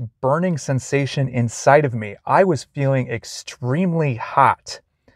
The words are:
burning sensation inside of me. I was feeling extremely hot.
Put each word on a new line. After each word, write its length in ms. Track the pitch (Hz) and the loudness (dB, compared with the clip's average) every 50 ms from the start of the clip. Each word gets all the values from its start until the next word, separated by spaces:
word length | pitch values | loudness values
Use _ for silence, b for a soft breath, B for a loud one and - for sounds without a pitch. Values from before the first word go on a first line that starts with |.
| 123 110 - _ | -10 -12 -8 _
burning 360 | - 131 147 165 180 185 165 | 0 0 0 2 0 0 -2
sensation 720 | 135 - - 135 127 - - 143 139 139 127 - 147 135 131 | -2 -2 -2 -4 -4 -2 -2 -2 -2 0 -2 -2 -2 -2 0
inside 560 | 127 123 117 113 - - - 139 139 156 147 | 0 -2 -2 -2 -4 0 4 6 6 6 4
of 100 | 127 120 | 2 -2
me. 220 | 110 107 104 101 - _ | -6 -8 -8 -12 -10 _
I 200 | - 135 165 196 | 2 2 4 4
was 180 | 185 156 123 | 2 0 -2
feeling 460 | - - _ 147 139 135 135 131 120 127 | -6 -8 _ -2 -2 0 0 0 -2 -4
extremely 1080 | 117 107 - - - - - - - - 123 123 131 170 190 175 165 165 156 139 117 | -6 -8 -8 -12 -16 -16 -14 -16 -12 -8 -6 -4 -2 0 0 0 0 0 0 -2 -2
hot. 640 | 113 - - - 135 135 113 - - _ - - - _ _ _ _ b b b | -4 -8 -2 2 4 4 4 4 0 _ -16 -18 -18 _ _ _ _ b b b